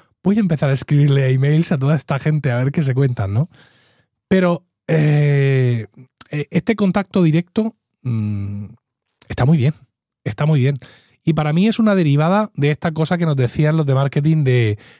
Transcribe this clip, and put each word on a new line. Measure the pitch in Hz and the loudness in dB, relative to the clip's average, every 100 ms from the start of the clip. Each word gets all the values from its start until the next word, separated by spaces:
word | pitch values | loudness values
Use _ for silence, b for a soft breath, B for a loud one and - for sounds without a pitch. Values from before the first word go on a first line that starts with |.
| b _ | b _
"Voy | 180 208 | -2 0
a | |
empezar | 190 156 147 | 0 0 0
a | |
escribirle | 135 - 147 143 139 131 | -2 0 2 4 2 2
emails | 131 139 156 170 | 0 2 2 0
a | 151 | 0
toda | 135 151 | 0 -2
esta | - 143 | -2 -4
gente | 156 156 139 | -2 -2 -2
a | 120 | -2
ver | 131 | -2
qué | 156 | -2
se | 135 | -2
cuentan", | 127 139 120 98 | 0 0 -2 -2
¿no? | 104 165 b b b b b b _ - | -2 -2 b b b b b b _ -2
Pero, | 190 180 175 _ _ - | 0 0 -2 _ _ -2
eh, | 160 151 147 147 143 135 135 123 117 107 - 127 - - | 0 2 2 2 2 2 0 0 -2 -6 -16 -20 -20 -10
eh, | 147 143 | -10 -4
este | 170 - 214 | -4 -2 0
contacto | 196 202 196 196 | 0 0 -2 0
directo, | 165 156 175 - 220 - _ _ | 2 2 -2 -4 -4 -6 _ _
mm, | 127 113 104 101 98 101 101 113 _ _ _ - - | -6 -4 -4 -6 -6 -10 -12 -18 _ _ _ -20 -12
está | - 127 | -2 0
muy | 165 | 2
bien, | 127 - _ _ _ _ | 0 -2 _ _ _ _
está | - 101 151 | -10 -4 0
muy | 151 | 2
bien. | 131 139 B B B B | 0 -2 B B B B
Y | - | -4
para | 156 151 | -2 0
mí | 160 214 | 0 0
es | - | 2
una | 220 | 2
derivada | 196 156 143 160 202 214 | 2 2 2 2 0 -2
de | - 143 | -2 -2
esta | 151 170 | 0 -4
cosa | 156 156 180 | -2 -2 0
que | |
nos | 165 139 | 0 0
decían | 120 - 151 160 | -2 0 0 0
los | 143 | 0
de | |
marketing | 135 139 151 151 160 | 0 0 0 0 2
de, | 131 123 110 104 B | 2 2 0 -2 B